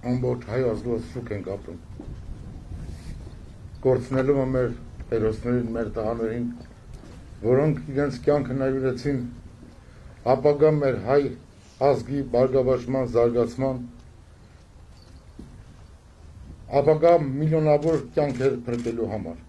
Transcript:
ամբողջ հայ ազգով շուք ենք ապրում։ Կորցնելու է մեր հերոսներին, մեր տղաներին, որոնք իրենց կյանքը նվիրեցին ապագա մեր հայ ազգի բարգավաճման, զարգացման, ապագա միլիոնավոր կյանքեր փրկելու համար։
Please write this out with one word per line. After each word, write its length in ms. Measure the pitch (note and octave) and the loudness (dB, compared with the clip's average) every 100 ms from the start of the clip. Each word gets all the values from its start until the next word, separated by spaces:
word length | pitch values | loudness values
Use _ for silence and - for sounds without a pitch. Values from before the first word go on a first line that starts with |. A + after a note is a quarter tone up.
| A#2+ | -2
ամբողջ 380 | B2 B2+ B2 G#2 | -2 0 -2 -4
հայ 120 | A#2 B2+ | -2 0
ազգով 360 | G#2+ A#2+ A#2 A#2 | -2 -2 -4 -4
շուք 180 | B2+ A#2 | -10 -8
ենք 120 | G#2 F#2 | -8 -6
ապրում։ 280 | G2 - F2 - - - - - - - - - - - - - - - - - - - - | -8 -10 -14 -16 -14 -14 -12 -12 -12 -12 -14 -12 -12 -12 -12 -12 -12 -12 -16 -16 -16 -16 -2
Կորցնելու 540 | C3+ B2 A#2+ C3 C3 C#3 | 2 2 2 -2 2 2
է 60 | C3 | 2
մեր 160 | C3 B2 A#2+ - - - | 0 0 -4 -12 -16 -4
հերոսներին, 640 | A2+ A2 G#2+ A#2 B2 A#2+ A2+ | 0 0 -2 -2 -2 -2 -4
մեր 120 | G#2+ A2+ | -4 -4
տղաներին, 480 | G#2+ A#2 A2+ A#2 A#2+ - - - - - - - - - | -4 -2 -2 -2 -6 -8 -16 -20 -18 -18 -18 -18 -18 -6
որոնք 380 | G#2+ C3 D#3 D3+ - | 2 4 4 0 -4
իրենց 300 | C3+ C#3+ - - | -2 -2 0 2
կյանքը 320 | D3 C#3+ C3 | 2 2 -2
նվիրեցին 580 | C3+ C3+ C3 - D3 C3+ A#2+ - - - - - - - - - A#2 | 0 0 -2 -2 -2 -2 -4 -12 -18 -20 -20 -20 -20 -20 -20 -8 0
ապագա 360 | C3+ D3 D3 D#3 D3+ | 4 4 6 4 6
մեր 240 | C#3 A#2+ G2+ | 2 0 2
հայ 100 | C#3+ C#3 - - - - - C3+ | 2 2 -6 -16 -20 -20 0 2
ազգի 340 | B2 G2+ C#3 C3 A#2 | 2 0 -4 0 2
բարգավաճման, 720 | C3 C3+ B2+ B2+ A#2+ C3 B2 A#2 | 4 4 4 2 0 -2 0 4
զարգացման, 680 | A#2+ A#2+ A#2 B2 C3+ B2+ B2 - - - - - - - - - - - - - - - - - - - - - - - - - - - - C#3 | 4 4 0 0 -2 -2 -8 -16 -20 -20 -20 -20 -20 -20 -20 -20 -20 -20 -20 -20 -20 -20 -18 -18 -20 -20 -20 -20 -20 -20 -20 -20 -18 -18 0 4
ապագա 300 | C#3+ D#3 E3+ E3+ C#3+ | 6 6 8 6 4
միլիոնավոր 800 | C3+ D#3 D#3 D3+ D3 D#3 D#3 B2 - | 0 2 4 4 4 4 0 0 0
կյանքեր 360 | D3 A#2+ C3 A#2+ A#2+ | 0 2 2 0 -4
փրկելու 400 | A#2+ A#2+ A#2 A2 G#2+ | -2 -2 -2 -2 -4
համար։ 280 | E2 E2 | -6 -10